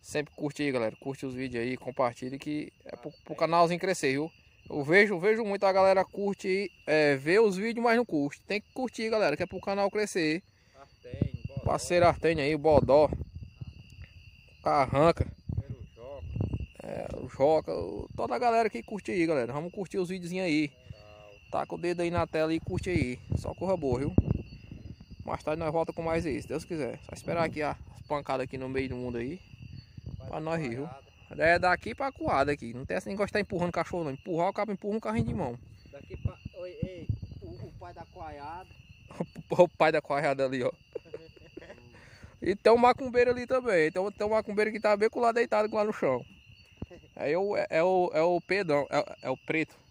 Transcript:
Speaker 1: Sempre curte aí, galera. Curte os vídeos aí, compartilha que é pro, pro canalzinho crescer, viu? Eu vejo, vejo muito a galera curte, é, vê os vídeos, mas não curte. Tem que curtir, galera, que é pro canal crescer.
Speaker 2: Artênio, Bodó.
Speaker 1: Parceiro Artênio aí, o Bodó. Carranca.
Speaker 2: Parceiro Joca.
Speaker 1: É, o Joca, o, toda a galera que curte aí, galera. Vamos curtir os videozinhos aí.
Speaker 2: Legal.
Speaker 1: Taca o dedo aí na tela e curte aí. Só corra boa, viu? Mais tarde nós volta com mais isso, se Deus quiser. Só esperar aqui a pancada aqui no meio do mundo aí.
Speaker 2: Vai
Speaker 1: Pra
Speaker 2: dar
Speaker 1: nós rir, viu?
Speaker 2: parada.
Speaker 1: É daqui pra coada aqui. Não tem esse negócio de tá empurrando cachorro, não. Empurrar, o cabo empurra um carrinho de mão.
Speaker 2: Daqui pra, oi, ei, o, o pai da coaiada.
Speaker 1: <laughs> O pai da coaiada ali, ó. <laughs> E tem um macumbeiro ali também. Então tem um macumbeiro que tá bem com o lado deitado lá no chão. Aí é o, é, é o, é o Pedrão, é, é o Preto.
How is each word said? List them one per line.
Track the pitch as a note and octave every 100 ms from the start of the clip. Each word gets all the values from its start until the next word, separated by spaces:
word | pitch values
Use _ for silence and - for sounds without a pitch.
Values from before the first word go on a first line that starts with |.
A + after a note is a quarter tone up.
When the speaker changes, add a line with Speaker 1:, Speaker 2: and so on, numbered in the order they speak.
Speaker 1:
Sempre | - D#3 D3
curte | - D3+ -
aí, | D3
galera. | B2+ A2 -
Curte | C3+ C3+
os | C#3
vídeos | B2+ C3 B2
aí, | A#2 B2+
compartilha | - B2+ B2+ A#2+ B2+ C3+
que | D3+ D3+ - _
é | - -
pro, | D#3 -
pro | - D#3
canalzinho | D#3+ E3+ E3+ E3+
crescer, | F#3 F3+ C#3+
viu? | C3+ D#3 _ _ _ -
Eu | D3+
vejo, | C#3 F3+ G#3 F#3
vejo | F#3 A3
muito | A3 G3
a | G3+
galera | F#3+ F#3+ F#3+
curte, | F#3 - G3+ F#3+ G3 F#3+ G3+ _
é, | - D#3 D3+
vê | C#3 C#3 F#3+
os | A3 F3+
vídeos, | A3 A#3
mas | A#3 A3+
não |
curte. | A#3+ D#3 C#3+ -
Tem | _ G3+
que | -
curtir, | - B3+ - A3
galera, | A3 F3+ C#3+
que |
é | F3
pro | F#3+
canal | - G3 G3+
crescer. | G#3 G#3+ G3 D#3+ D#3+ - _ _
Speaker 2:
Artênio, | - C#3 _ B2 C3+ C3+ - -
Bodó. | C3+
Speaker 1:
Parceiro | - D3+ - F3 F3
Artênio | - D#3+ E3
aí, | C#3
o | D#3
Bodó. | D3 D3 B2 C#3 D3+ - - - - - - - - - - - - - - -
Carranca. | - D3+ C3 C3+ D#3+ E3+ - - -
Speaker 2:
Parceiro | - - - -
Joca. | - A#2+ C#3 - - - - - -
Speaker 1:
É, | A1 G#1+ A1 -
o | C3
Joca, | - C3+ D#3 -
o, | - F2 F2 - -
toda | A#3+
a | A#3+
galera | B3 A3+ A3
que | A#3
curte | - G#3 -
aí, | G#3 E3
galera. | D3+ A#2
Vamos | C3+ E3+
curtir | G3 F#3 G3
os | F3
videozinhos | F#3+ F3 F3+ F#3
aí. | D3+
Speaker 2:
Legal. | D3 - - - - G#2 G#2 G#2 -
Speaker 1:
Taca | E3+ -
o | E3+
dedo | E3+ F3
aí | E3+
na | E3+ E3
tela | D#3+ D#3+
e | E3
curte | - F3+ -
aí. | F3 B2+ B2 - -
Só | -
corra | D3+ F3+ F#3
boa, | C#3+ B2
viu? | C#3+ F#3 - - - - - - - - - -
Mais | - -
tarde | - D#3
nós | E3
volta | D#3+ E3
com | -
mais | E3 E3 E3+
isso, | A#2+
se | B2
Deus | C#3
quiser. | - D#3+ B2 A#2
Só | -
esperar | - - E3+
aqui | E3 -
a | D3 C#3+ - - -
pancada | D3 C#3 C3
aqui | C3 C3
no | C3
meio | C3 C3+
do | B2+
mundo | B2 A#2+
aí. | B2 F3+ - - - - - - - -
Speaker 2:
Vai | -
Speaker 1:
Pra | -
Speaker 2:
dar |
Speaker 1:
nós | D#3 E3
rir, | D3
viu? | A#2 D3+
Speaker 2:
parada. | C3+ - - - C#3+
Speaker 1:
É | D#3 F3
daqui | F3+ F3 -
pra | A#3 C4+
coada | - D#4 D3 C#3+
aqui. | D3 A#2
Não | A#2+
tem | C3+ F#3
esse | G3+
negócio | G3+ G3+
de |
tá | G#3
empurrando | G3 F#3 F3
cachorro, | E3+ E3 F3+
não. | D#3+
Empurrar, | C3+ - E3 F3
o |
cabo | G3 G#3
empurra | G3 G#3 G#3+
um |
carrinho | A3 A3 A#3
de |
mão. | G#3 C#3+ A#2+ - - -
Speaker 2:
Daqui | C#3+ - -
pra, | - F3 - -
oi, | F3+ F3+
ei, | F#3 F3+ C#3+ - - -
o, | - D#3+ F3
o | -
pai | F3
da | F3
coaiada. | E3 F3+ D#3+ D3 C#3+ E3+ F#3+ - - - -
Speaker 1:
<laughs> | - F3 - -
O | E3 F3+
pai | - D#3+
da | D#3
coaiada | - C#3+ D3+ C#3
ali, | C3+ C3
ó. | B2+ - _ - - - D#3+ - E3 -
<laughs> | E3 G3+ - - - - - -
E | - G3+
tem | -
um | A#3
macumbeiro | A#3+ B3+ C4 A#3+ B3
ali | B3 B3
também. | B3+ B3 F#3 D#3
Então | F3+ G3
tem | G3+ G#3
um |
macumbeiro | A3 G#3+ G3+ G#3+
que | G#3+
tá | G#3+ G#3
bem | G#3+
com | -
o |
lado | A#3+ A3+
deitado | - G#3+ G#3+
lá | A3
no | G#3
chão. | G#3 D#3 B2+ - - - - - - - F3 -
Aí | - A#2+
é | E3
o, | G3+ G3+
é, | -
é | D#3+
o, | F3 F#3 F3+
é | D3+
o | E3 F3
Pedrão, | - F#3 F#3 C#3+ C#3
é, | C#3+ - -
é | -
o | C3
Preto. | - D#3 D3 - _